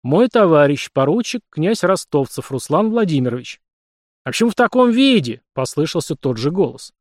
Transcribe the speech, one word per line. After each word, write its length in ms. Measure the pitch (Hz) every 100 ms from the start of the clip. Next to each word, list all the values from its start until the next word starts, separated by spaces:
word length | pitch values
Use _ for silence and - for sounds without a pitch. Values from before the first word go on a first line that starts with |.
"Мой 240 | 123 165 247
товарищ, 640 | 240 190 151 143 143 -
поручик, 520 | - 135 214 226 240 _
князь 340 | - 170 220
Ростовцев 680 | 180 190 - 147 131 - -
Руслан 400 | 131 - 156 220
Владимирович". 720 | 226 202 147 123 123 120 - _ _ _ _ _ _ -
"А 40 |
почему 200 | - 233
в 60 | -
таком 360 | 233 254 247
виде?" — 500 | 233 269 233 123 110 _
послышался 640 | - 131 - 156 170 - 156
тот 220 | 135 113
же 140 | 135
голос. 420 | 185 127 - - _